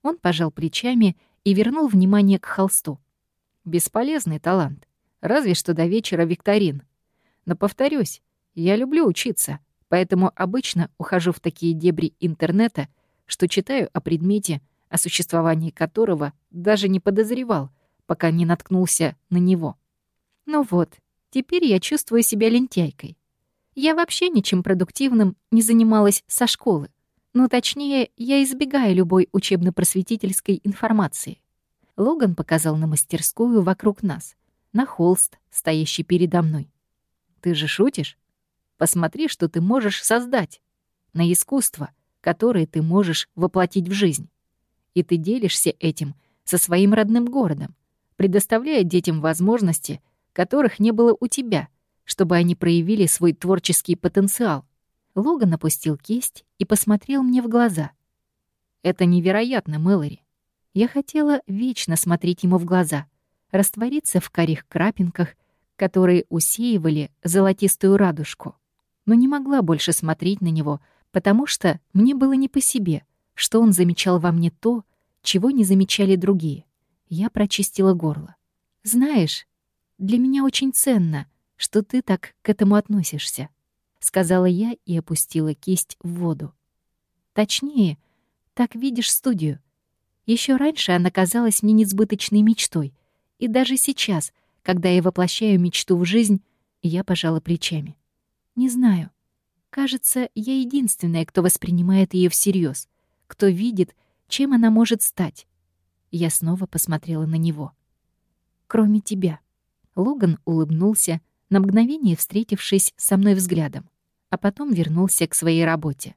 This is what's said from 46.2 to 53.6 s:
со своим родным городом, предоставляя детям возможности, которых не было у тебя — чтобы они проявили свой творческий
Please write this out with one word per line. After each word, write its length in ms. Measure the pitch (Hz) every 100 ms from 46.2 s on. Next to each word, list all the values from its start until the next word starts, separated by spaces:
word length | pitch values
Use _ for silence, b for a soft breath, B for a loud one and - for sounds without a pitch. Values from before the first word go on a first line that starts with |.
| _ _
со 140 | - 180
своим 360 | - 175 202
родным 320 | 220 208 233 240
городом, 480 | 269 202 147 147 _ _ _ _ -
предоставляя 680 | 190 196 - 226 269 294
детям 380 | 180 180 170 160
возможности, 800 | 156 160 185 240 190 156 - 135 _ _ _
которых 480 | - 180 277 262 -
не 120 | 214
было 240 | 220 233 -
у 80 | 247
тебя — 420 | - 240 180 151 _ _ _
чтобы 320 | - - 175 175
они 180 | 175
проявили 520 | 170 175 170 170 214 175
свой 260 | - 175
творческий 640 | 151 175 190